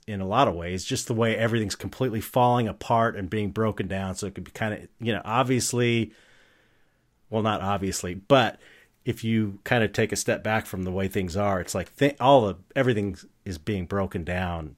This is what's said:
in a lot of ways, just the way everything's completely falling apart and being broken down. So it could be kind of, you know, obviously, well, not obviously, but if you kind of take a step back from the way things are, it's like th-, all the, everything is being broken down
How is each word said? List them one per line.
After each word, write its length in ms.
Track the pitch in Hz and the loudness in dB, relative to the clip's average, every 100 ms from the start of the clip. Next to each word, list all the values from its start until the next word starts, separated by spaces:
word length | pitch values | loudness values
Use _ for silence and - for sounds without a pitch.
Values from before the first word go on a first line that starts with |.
| - | -10
in 140 | 101 | -6
a 40 | 95 | 0
lot 220 | 113 131 | 2 2
of 60 | |
ways, 300 | 87 85 92 | 0 -4 -6
just 220 | - 123 - | -4 -6 -2
the 40 | |
way 220 | 113 113 110 | 0 0 2
everything's 380 | 113 117 104 | 0 0 -2
completely 460 | - 98 - 131 107 | -4 -10 -4 -2 -2
falling 440 | - 131 123 123 113 | -2 4 4 4 0
apart 480 | 92 - 117 113 101 | -4 0 2 2 0
and 120 | 90 | -4
being 220 | 107 104 | -2 -2
broken 360 | 107 110 101 95 | 0 0 0 -4
down. 280 | 95 95 | -4 -4
So 120 | 92 101 | -6 -8
it 80 | |
could 100 | 95 | -10
be 60 | 87 | -14
kind 220 | - 110 | -6 -6
of, 140 | 107 - _ | -6 -12 _
you 120 | 110 | -4
know, 80 | 101 - | -4 0
obviously, 840 | 117 131 127 120 120 120 117 110 - _ _ _ _ _ _ _ _ _ _ _ | 0 2 0 0 2 2 2 0 -6 _ _ _ _ _ _ _ _ _ _ _
well, 120 | 110 | 0
not 180 | 107 104 | 0 0
obviously, 540 | 95 101 95 - 92 | 0 -2 -2 -4 -6
but 440 | 90 - 135 110 - - - _ _ | -8 4 6 6 -2 -16 -20 _ _
if 180 | 127 117 | -6 -4
you 340 | 113 113 107 98 | 0 2 0 -4
kind 200 | - 123 | 0 2
of 80 | 104 | 2
take 200 | - 110 | 2 0
a 40 | 101 | 0
step 260 | - - | -2 -2
back 220 | 110 110 - | 0 -2 -2
from 180 | 95 | -6
the 80 | 92 | -4
way 160 | 92 95 | -2 -2
things 280 | 107 90 87 | -2 -2 0
are, 240 | 101 95 | 0 0
it's 140 | 85 | -2
like 200 | 98 85 - | -6 -6 0
th-, 200 | 139 143 | 0 4
all 260 | 123 139 107 | 6 6 6
the, 100 | 90 - | -2 -4
everything 420 | 139 127 107 101 82 - _ | 0 2 2 -2 -6 -14 _
is 140 | - 82 | -10 -8
being 260 | - 101 | -4 -4
broken 400 | 85 98 95 - | -2 -2 -2 -4
down 520 | 82 90 90 85 78 | -4 -4 -2 -4 -8